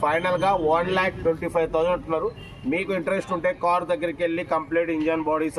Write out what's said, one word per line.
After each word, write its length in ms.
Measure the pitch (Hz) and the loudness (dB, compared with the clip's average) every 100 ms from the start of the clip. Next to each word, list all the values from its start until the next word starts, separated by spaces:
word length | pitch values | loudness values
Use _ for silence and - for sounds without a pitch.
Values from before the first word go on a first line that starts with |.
ఫైనల్గా 520 | 151 160 180 180 190 190 156 | 0 2 0 2 2 2 4
వన్ 180 | 165 175 190 | 2 2 2
ల్యాక్ 220 | 185 175 165 | 0 0 -2
ట్వంటీ 220 | 160 170 | 0 0
ఫైవ్ 160 | 165 160 165 | 0 2 2
థౌసండ్ 200 | 170 - | 2 0
అంటున్నారు. 300 | 151 160 202 - - - 123 | -2 -2 -2 -6 -14 -8 -4
మీకు 180 | 165 190 190 | -2 -2 -2
ఇంట్రెస్ట్ 320 | 156 190 - 180 | 0 -2 -2 -2
ఉంటే 140 | 175 185 175 | 0 0 2
కార్ 200 | 175 170 | 2 2
దగ్గరికి 280 | 170 170 151 170 | -2 -2 -2 -2
వెళ్ళి 180 | 165 170 160 | -2 -2 -4
కంప్లీట్ 360 | 143 165 165 160 | 0 0 0 0
ఇంజన్, 300 | 156 160 156 | 0 0 0
బాడీ, 200 | 156 156 | 0 0